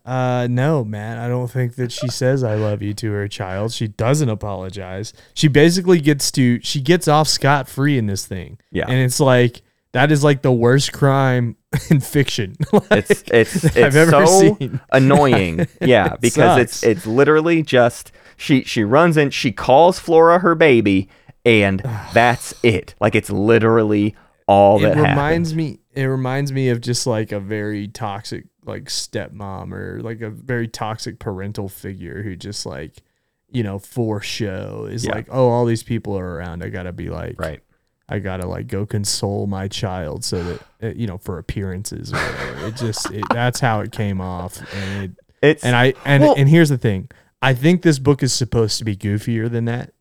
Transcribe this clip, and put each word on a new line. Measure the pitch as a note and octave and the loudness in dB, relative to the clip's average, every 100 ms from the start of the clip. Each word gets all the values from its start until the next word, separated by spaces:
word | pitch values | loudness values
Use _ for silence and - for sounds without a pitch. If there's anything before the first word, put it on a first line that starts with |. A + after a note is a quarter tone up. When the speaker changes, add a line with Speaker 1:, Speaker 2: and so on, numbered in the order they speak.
| - | -8
Speaker 1:
Uh, | B2+ B2+ B2 B2 | -4 -2 -2 -2
no, | B2 C#3 D#3 G#2+ | 0 0 0 -4
man, | G#2+ A2 A#2 | -8 -10 -8
I | A#2+ | -6
don't | B2 A#2+ | -4 -4
think | C3 B2 A#2 | -4 -4 -4
that | B2 | -8
she | - B2+ | -6 -8
says, | - B2+ C3+ | -2 0 0
"I | A#2+ G#2+ | 0 -2
love | G#2+ G#2 | -2 -4
you" | G#2 | -6
to | G#2 A2 | -6 -6
her | G#2 G2+ | -4 -6
child. | - F#2+ F#2+ A2 | -8 -8 -6 -6
She | - A2 | -6 -8
doesn't | - A2+ D3+ C3+ | -2 0 0 0
apologize. | G#2 G#2 F#2 F#2+ F#2+ F#2 F#2+ G#2+ - _ | -4 -6 -8 -10 -12 -12 -10 -12 -14 _
She | - D#3 | 0 2
basically | C3+ E3 F3+ F3+ F3 | 6 4 4 2 2
gets | C#3+ D3 - | 2 0 -2
to, | - B2 A#2+ | 0 2 0
she | - D3 | -2 -4
gets | B2+ F3 D#3 | 2 2 4
off | D3+ D3+ | 2 2
scot-free | - C#3 C#3+ B2 - C#3+ C#3 | 0 0 0 -2 -2 0 0
in | G#2+ | -2
this | F#2+ - | -4 -8
thing. | F#2+ E2 - _ | -12 -12 -18 _
Speaker 2:
Yeah. | F2+ - | -6 -2
Speaker 1:
And | B2+ | 0
it's | B2+ - | 0 2
like, | C3+ B2 A#2+ - _ _ _ | 4 6 4 0 _ _ _
that | B2 D3 | 0 2
is, | D3+ | 4
like, | D3 C#3 | 4 2
the | C3+ | 2
worst | B2 A#2+ C3+ - | 2 4 2 0
crime | - C#3 C3+ C3 B2+ A#2 - - | 0 2 2 2 0 -2 -6 -8
<laughs> | C#3 - | -6 0
in | D3 | 0
fiction, | - D3 C3 - G2 - | 2 0 0 -2 -6 -6
<laughs> | D#3 | 0
like, | G#3 - | 0 2
Speaker 2:
It's, | G#3 - - - | 0 2 -2 2
it's, | A#2+ A2 F3+ | 4 4 2
Speaker 1:
that | D#3+ | 0
Speaker 2:
it's | - | 4
Speaker 1:
I've | D3+ C#3+ | 4 6
ever | E3 D3 D#3+ | 6 6 6
Speaker 2:
so | F#3+ F3+ G#3 | 6 6 4
Speaker 1:
seen. | C3+ C3+ - | -6 -8 0
<laughs> | |
Speaker 2:
annoying. | C3 C3+ C#3+ C#3 G#2 F2+ E2 F3 - | 4 6 6 6 4 2 -2 -4 -2
Yeah, | C3 A#2 F#2 | 4 4 4
Speaker 1:
It | - | 0
Speaker 2:
because | A#2+ D3+ - C#3+ | -2 2 4 4
it's, | A#2 - | 2 0
Speaker 1:
sucks. | |
Speaker 2:
it's | A#2 G2 G#2+ | 0 0 0
literally | A#2+ C#3+ D#3 E3 E3 | 2 4 4 2 0
just | D3+ B2+ A#2+ - - _ _ - | 2 2 2 0 -18 _ _ -12
she, | - C3 | 0 0
she | - B2 | 0 -2
runs | G#2 C3+ F3 D#3 | 2 4 4 4
in, | C#3+ | 0
she | - B2 | 0 -4
calls | - - C3 E3+ F#3 | -2 4 6 6 2
Flora | - D#3+ E3 F3 | 2 6 6 6
her | F3+ E3 | 2 4
baby, | E3 A#2+ G#2 F#2+ F#2+ _ _ _ A#2+ | 4 4 4 0 -2 _ _ _ 2
and | A2 G2+ F#2+ A#2+ G#2+ | 4 2 -2 -6 -10
Speaker 1:
<sighs> | - | -2
Speaker 2:
that's | A#2 A#2+ A#2+ - - | 2 2 2 -6 0
it. | A#2+ G#2 - - | 0 0 -4 -2
Like, | G#2+ A2 | 0 0
it's | - | -2
literally | G2+ G#2 A2+ A2 A2+ G#2+ G#2 G#2 - _ _ - | -2 2 4 4 2 2 0 0 -4 _ _ 2
all | G3 G3+ G#3 | 6 8 6
Speaker 1:
It | |
Speaker 2:
that | G3+ D3+ | 4 2
Speaker 1:
reminds | D3 C#3+ D3 E3 E3 | 2 2 0 0 -2
Speaker 2:
happens. | D#3+ | -4
Speaker 1:
me, | D3+ - _ | -6 -8 _
it | C#3 C3+ | -6 -4
reminds | C3 B2+ C3+ C#3+ | -2 -4 -4 -4
me | C3+ C3 | -2 0
of | A#2 | -2
just, | A#2 A#2+ C3 | -2 -4 -2
like, | A2 G#2+ | -2 -4
a | G#2 | -6
very | G2 G#2+ G#2 G#2 G#2 | -6 -6 -6 -6 -8
toxic, | - G#2+ G2+ - - - _ - | -10 -10 -10 -12 -14 -16 _ -16
like, | G2 - | -14 -10
stepmom | - - A2+ F#2 G#2 G2+ F#2+ F#2 | -10 -8 -10 -10 -12 -14 -12 -12
or, | F#2 F#2+ F2+ | -12 -12 -12
like, | A2+ A2+ | -12 -12
a | A2 | -12
very | A2 C3 A#2+ A2+ | -14 -8 -6 -6
toxic | - A2 A2 A#2+ A2+ | -8 -8 -8 -12 -12
parental | A#2 F#2 G2+ G#2 G2 | -10 -10 -10 -10 -12
figure | - G2+ F#2+ E2+ F#2 | -12 -14 -14 -14 -12
who | G#2 F2 | -10 -12
just, | G2 G#2+ - | -12 -12 -10
like, | C#2 D#2 _ _ _ _ _ _ | -12 -14 _ _ _ _ _ _
you | B2+ | -6
know, | G#2 G2 | -6 -8
for | - C3 A2+ G#2 | -10 -6 -4 -4
show | - - G#2 F#2 G2 G#2 G#2+ | -8 -8 -8 -8 -10 -12 -10
is | A2+ A#2+ | -8 -6
Speaker 2:
Yeah. | G#2+ | -6
Speaker 1:
like, | - | -6
"Oh, | C3 B2 | 0 2
all | A#2+ A#2+ | 2 0
these | A2 | -2
people | - A2+ G2+ G2 | -4 -8 -6 -8
are | F#2 E2+ | -8 -10
around. | F2+ E2+ | -10 -10
I | F#2+ | -10
gotta | F#2+ F2+ | -10 -12
be | E2+ E2+ | -10 -10
like, | E2 E2+ - | -10 -10 -10
Speaker 2:
Right. | D#2+ D2+ _ _ _ _ - | -10 -12 _ _ _ _ -10
Speaker 1:
I | G2+ | -8
gotta, | G2 F#2 F2+ | -6 -8 -8
like, | F2+ A#2+ | -8 -8
go | G2 G2+ | -6 -4
console | G#2+ G2+ - G2+ G2+ G2+ | -4 -4 -4 -4 -4 -4
my | F#2+ G2+ | -6 -6
child | - G2 F#2 D#2 E2 - | -6 -6 -6 -8 -8 -6
so | F#2+ | -6
that, | F2 F2 _ - | -6 -10 _ -12
uh, | A2+ - | -10 -8
you | A#2 | -8
know, | - | -8
for | - F2 | -10 -12
appearances | - G#2+ G2 F#2 G#2 - - | -10 -10 -8 -8 -10 -12 -10
or | - | -8
whatever." | - - - B1+ F#2+ | -8 -8 -12 -10 -12
It | A2 | -6
just, | A#2+ G#2 - | -6 -6 -8
it, | G2+ - | -8 -6
that's | A#2 B2 - | -2 -2 -2
how | B2+ G#2+ | -2 -2
it | G2+ | -6
came | - G2+ F#2+ | -6 -6 -4
off. | F#2 F2+ F2+ - - G2 | -6 -8 -10 -14 -14 -10
And | G2 G2+ | -8 -8
it, | F#2+ - _ - | -10 -12 _ 0
Speaker 2:
It's | C#3+ D#3 | 2 2
Speaker 1:
and | B2 A#2+ | 2 2
I, | C3 - | 2 0
and, | C#3 C#3+ | 2 4
Speaker 2:
well | D4 C#3+ | 6 6
Speaker 1:
and | C#3 | 6
here's | E3 D3+ | 6 6
the | C3 | 2
thing. | A#2 F#2+ - _ _ - | 0 -2 -6 _ _ -4
I | B2+ | -2
think | B2 D3 F3+ | 2 2 4
this | E3+ C#3 | 2 2
book | C3+ C#3 | 2 2
is | C3 | 0
supposed | - A#2 A#2+ G#2+ - | -2 -2 0 0 -2
to | A2 | -6
be | G2 | -4
goofier | G#2 G#2 A#2+ A2+ A2+ | -2 -4 -2 -4 -2
than | A#2 A#2 | -4 -4
that. | A#2+ - - | -6 -10 -8